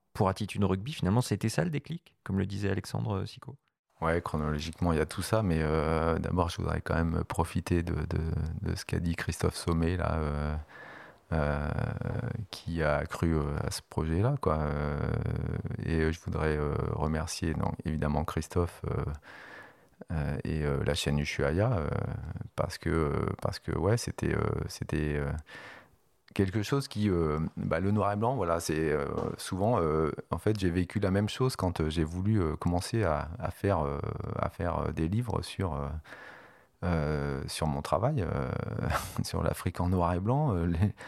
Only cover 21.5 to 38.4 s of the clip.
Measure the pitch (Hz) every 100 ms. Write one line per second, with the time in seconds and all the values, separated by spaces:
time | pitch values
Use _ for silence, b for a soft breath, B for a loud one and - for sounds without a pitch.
21.5 | 87 120 95 71 - - - 73 - -
22.5 | - 73 - 82 80 73 71 - - -
23.5 | - - 80 92 117 - - - - -
24.5 | - - - - 78 76 73 71 78 -
25.5 | B B B B B _ _ _ - 95
26.5 | 110 101 139 - 104 104 87 78 78 80
27.5 | - 95 85 98 107 98 104 117 135 85
28.5 | 82 - 78 78 73 71 76 78 - -
29.5 | 92 107 113 80 78 76 - - 85 104
30.5 | 107 92 90 87 104 98 98 104 - 131
31.5 | - 90 85 78 82 78 90 101 107 80
32.5 | 80 87 87 - 113 90 73 76 - -
33.5 | - 101 87 69 71 - - - - -
34.5 | - 87 78 76 78 80 110 117 - -
35.5 | - 92 71 71 78 B B B B B
36.5 | B B _ 90 82 76 73 71 69 78
37.5 | - 78 71 - 73 123 143 76 67